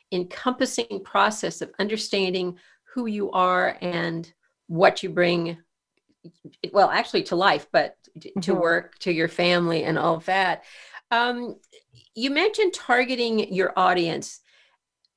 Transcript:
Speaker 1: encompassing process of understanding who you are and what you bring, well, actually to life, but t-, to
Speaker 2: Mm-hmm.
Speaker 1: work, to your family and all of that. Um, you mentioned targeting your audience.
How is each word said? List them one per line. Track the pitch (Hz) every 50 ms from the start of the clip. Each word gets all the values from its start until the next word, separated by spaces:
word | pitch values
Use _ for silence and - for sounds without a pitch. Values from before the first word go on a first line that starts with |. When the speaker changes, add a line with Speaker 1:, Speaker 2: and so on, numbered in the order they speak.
| _ -
Speaker 1:
encompassing | - 180 180 180 - - - 254 254 254 269 254 - - 233 - 208 196 196
process | - - 202 196 214 214 - - 170 170 -
of | 175 - - -
understanding | 196 208 220 214 - - - 202 190 185 180 185 180 180 175 - _ _ _ _ _
who | - - 254 240
you | 226 208 208 202 196
are | - 190 185 180 185 180 185 185 - -
and | 185 180 175 170 170 170 165 165 165 - _ _ _ _ _ _ _
what | - 165 165 190 185 190 -
you | - 185
bring, | 160 180 175 170 175 175 170 170 170 165 _ _ _ _ _ _ _ _ _ _ _ _ - 175 _ _ - - _ _ - -
well, | - 202 247 -
actually | 156 196 233 - - 196 -
to | - 185
life, | 170 185 196 156 147 - _
but | - 165 147 - - _ _ _ - 165
t-, | - - - 196
to | 175 175
Speaker 2:
Mm-hmm. | 180 175
Speaker 1:
work, | 170 165 165 175 175 - - -
to | - 190
your | 175 160 165
family | 160 - - 175 175 175 175 175 170 165 160 -
and | 151 160
all | 151 143 170 165
of | 165 165
that. | - 185 190 190 180 165 - - - - - - - - - _ -
Um, | 226 233 240 247 247 240 240 233 - - _ _ _ - _ _ _ - _ _ -
you | 220 233 269
mentioned | 277 302 359 440 415 - 427 370 381
targeting | - - - 247 247 254 240 262 233 240 233 226 214 208 -
your | 185 180 185 180 -
audience. | 185 185 185 180 180 170 165 160 - - - - - _ _ _ _ _ _ _ _ _ _ _ _ _ _ _